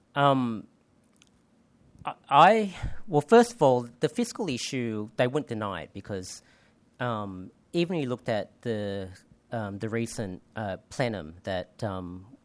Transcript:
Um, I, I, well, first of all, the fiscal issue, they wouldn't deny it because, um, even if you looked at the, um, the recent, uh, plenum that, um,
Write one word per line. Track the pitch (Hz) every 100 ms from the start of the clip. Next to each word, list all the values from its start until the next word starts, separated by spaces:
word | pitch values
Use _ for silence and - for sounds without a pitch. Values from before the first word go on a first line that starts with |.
| _ 143
Um, | 143 135 120 110 - _ _ _ _ _ _ _ _ _ _ _ _ _ 147
I, | - -
I, | 143 175 226 202 - - - -
well, | 147
first | - 226 233
of | -
all, | 143 123 120 -
the | 156
fiscal | - 233 - 196
issue, | 123 - 131 117 107 110 -
they | 123
wouldn't | 143 -
deny | 110 104 90
it | -
because, | 98 - 98 92 - _ _ _ _ _ _
um, | 123 110 101 92 95 - _
even | 170 170 180
if |
you | 131
looked | 120 -
at | 107 92 _
the, | 123 107 101 98 92 92 _ _ _
um, | 117 104 101
the | 110
recent, | 113 117 - 101 92 - -
uh, | 104 90 -
plenum | - 120 101 78 87 -
that, | 92 - -
um, | 110 92 90 90 101 -